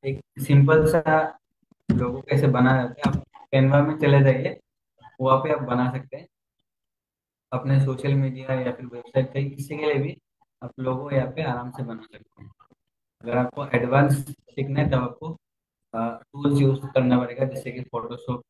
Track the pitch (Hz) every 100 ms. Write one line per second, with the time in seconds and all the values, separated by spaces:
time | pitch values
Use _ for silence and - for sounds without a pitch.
0 | 139 135 - - 135 143 143 156 156 165
1 | 156 156 156 - _ _ _ _ - -
2 | 123 131 - 135 139 123 127 131 123 -
3 | - - - _ - 135 135 143 151 156
4 | 147 139 135 123 - - _ _ _ _
5 | - _ 131 135 156 147 123 123 127 131
6 | - - - _ _ _ _ _ _ _
7 | _ _ _ _ _ 127 135 139 135 131
8 | 143 139 135 127 131 131 123 - 123 120
9 | - 135 127 139 139 - - 147 151 139
10 | 139 - _ _ _ _ 120 - 131 131
11 | 143 135 123 143 143 123 127 - 117 113
12 | - - _ _ 101 _ _ _ _ _
13 | _ _ 117 123 123 - 139 120 123 135
14 | 139 135 - - _ - 139 139 143 131
15 | 123 - 160 165 _ _ _ _ _ 113
16 | 117 113 _ 139 143 139 135 139 - 131
17 | 123 123 120 - 131 - - 123 123 117
18 | 117 120 - 123 -